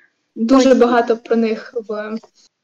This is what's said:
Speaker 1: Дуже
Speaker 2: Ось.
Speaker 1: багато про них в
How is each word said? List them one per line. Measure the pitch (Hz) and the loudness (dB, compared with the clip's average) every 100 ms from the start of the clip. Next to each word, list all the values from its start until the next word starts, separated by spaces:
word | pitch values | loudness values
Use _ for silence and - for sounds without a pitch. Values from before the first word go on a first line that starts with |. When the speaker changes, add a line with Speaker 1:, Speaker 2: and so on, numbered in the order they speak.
| _ _ _ | _ _ _
Speaker 1:
Дуже | 220 226 269 262 | -6 2 4 4
Speaker 2:
Ось. | 233 | 4
Speaker 1:
багато | 240 240 233 226 | 2 2 0 -2
про | - 233 | -2 -2
них | 226 220 - 240 208 | -2 -4 -8 -12 -10
в | 208 208 226 _ _ _ _ | -10 -10 -12 _ _ _ _